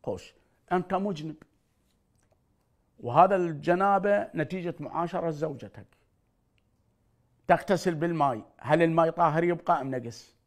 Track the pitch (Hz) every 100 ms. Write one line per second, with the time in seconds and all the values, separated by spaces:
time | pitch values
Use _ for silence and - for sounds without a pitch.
0 | - 92 - _ _ _ _ 180 180 190
1 | 202 156 156 151 - _ _ _ _ _
2 | _ _ _ _ _ _ _ _ _ _
3 | 117 135 185 196 175 147 156 175 196 196
4 | 202 202 - 165 151 185 175 165 139 156
5 | 170 180 165 151 156 135 104 - - _
6 | _ _ _ _ _ _ _ _ _ _
7 | _ _ _ _ - 170 - 180 190 160
8 | 170 165 143 110 - _ 123 156 165 160
9 | 165 165 170 156 175 170 - 165 135 131
10 | 120 113 - _